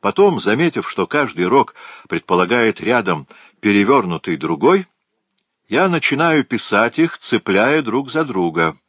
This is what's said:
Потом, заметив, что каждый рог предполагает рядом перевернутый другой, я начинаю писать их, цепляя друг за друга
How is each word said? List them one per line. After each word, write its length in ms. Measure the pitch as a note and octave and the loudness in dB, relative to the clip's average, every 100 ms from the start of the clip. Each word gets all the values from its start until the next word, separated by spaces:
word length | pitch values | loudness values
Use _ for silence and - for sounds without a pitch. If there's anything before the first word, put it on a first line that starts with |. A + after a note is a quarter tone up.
Потом, 400 | G2+ - G3+ D#3+ | -4 2 2 2
заметив, 460 | - A2+ E3+ A#2+ - | -2 0 0 -2 -8
что 180 | - F#2 | -6 -2
каждый 400 | D3 C3+ - F2+ | -2 -4 -2 2
рог 260 | C3 - - - - - | 2 0 -6 -20 -20 -8
предполагает 720 | E2+ - F2+ F2+ A#2+ A2+ - | -8 -2 0 2 2 0 0
рядом 460 | G2+ B2 F#2+ E2 C2+ - - _ | -2 -2 0 -4 -6 -20 -20 _
перевернутый 760 | G#2+ G2+ G2+ C#3 F#2+ E2 - D#2 | 2 2 4 2 2 -6 -6 -6
другой, 480 | D#2+ D#2+ A#2+ F#3+ F#3 _ _ _ _ _ _ _ _ | -4 0 2 2 -2 _ _ _ _ _ _ _ _
я 180 | A2+ F#3 | -2 0
начинаю 560 | E3+ - C#3 E3 D#3 | 0 -2 0 2 2
писать 560 | B2 A#2 - G#2 A#2 - | 0 -4 0 0 0 0
их, 180 | E3 - | -2 -2
цепляя 640 | - - - F#2+ A#2 D#3 | -4 -2 0 2 2 0
друг 300 | B2 A#2 C#3 | 0 -4 -4
за 140 | D3+ D#3 | -4 -4
друга 520 | F#2+ F2 D#2+ D#2+ D2+ | -2 -2 0 -2 -4